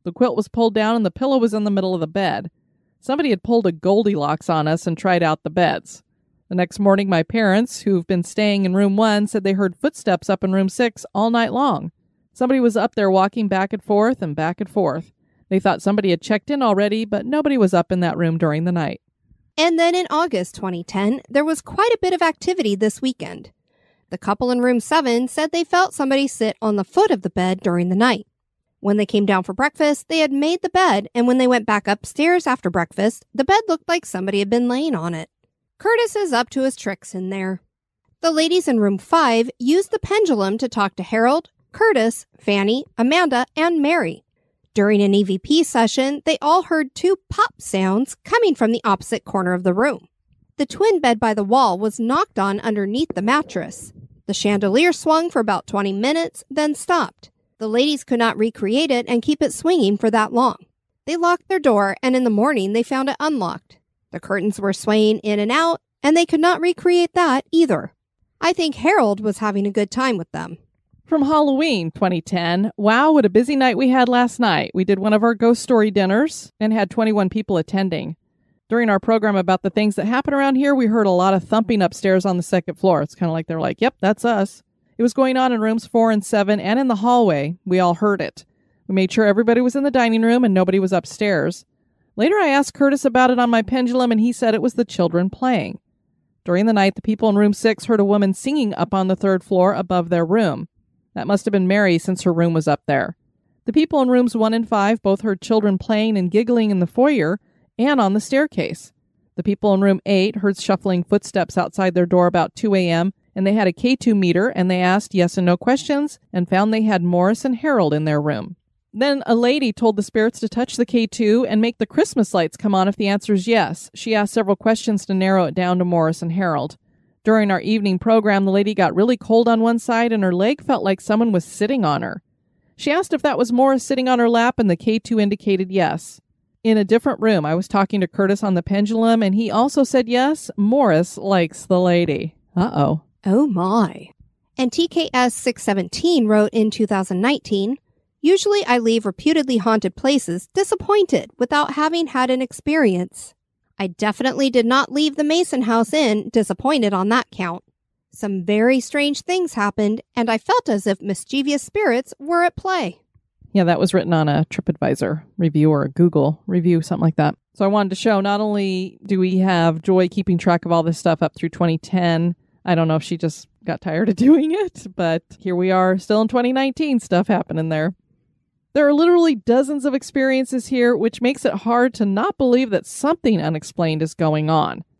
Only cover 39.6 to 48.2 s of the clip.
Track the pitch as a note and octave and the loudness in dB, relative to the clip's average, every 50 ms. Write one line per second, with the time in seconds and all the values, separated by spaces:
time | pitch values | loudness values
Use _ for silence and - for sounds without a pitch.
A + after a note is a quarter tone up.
39.6 | A#3+ C4 D#4+ F#4 G4 - A4 - - - G4 A4 G#4+ E4 C4 G#3 F#3+ F#3+ G#3 A3+ | -2 0 0 0 0 -2 -6 -6 -4 -2 0 0 2 2 2 0 0 -2 -2 -4
40.6 | C4+ A#3+ - A3 G3+ F#3+ - - F3+ - A3 A3 A3+ B3 C#4+ E4+ - _ _ _ | -4 -6 -2 -2 -4 -4 -4 -8 -8 -4 0 2 2 2 2 0 -4 _ _ _
41.6 | _ _ - - A4 A4+ G4 B3 A3 A3+ - - - _ _ _ - G#3+ G3+ G3 | _ _ -4 0 0 2 2 2 0 0 -2 -4 -14 _ _ _ -4 -2 0 0
42.6 | G3 G#3 A#3 C4+ - _ - - A#3 C4 D#4 F4+ F4+ D4 C4 A#3+ B3+ _ - D4+ | 2 0 0 -2 -4 _ -4 -2 0 2 4 2 2 2 0 -2 -2 _ -2 -2
43.6 | D#4+ F4 E4+ D#4 C#4 D4 E4+ E4 G3+ E3 - - _ _ _ _ _ _ _ _ | 0 0 0 0 0 2 0 0 0 -2 -6 -10 _ _ _ _ _ _ _ _
44.6 | _ _ - G#3+ G3+ G#3 G#3+ G3+ G3+ G3 G3 G3+ G3+ F#3+ F#3+ F#3+ _ - D4 E4 | _ _ 0 0 2 4 4 4 4 4 4 2 2 0 -2 -6 _ 0 2 2
45.6 | D#4+ - - A#3+ A3+ G#3+ - C4 C4 C4+ D4 C#4+ - D#4 D#4 - - D4 E4 F#4+ | 2 2 0 0 0 0 0 0 -2 -2 -4 -4 -2 -2 -2 0 2 2 2 2
46.6 | - - E4 D#4 D4 C4+ - - - F4+ F#4+ - _ - - - A4 - _ _ | 2 0 -2 -2 -2 -4 -6 -2 0 0 0 0 _ -10 -2 -2 -2 -2 _ _
47.6 | - - - F#3+ F#3+ F#3 F#3+ A3 C4+ - - _ | -12 -6 -4 -2 0 0 0 0 -2 -4 -8 _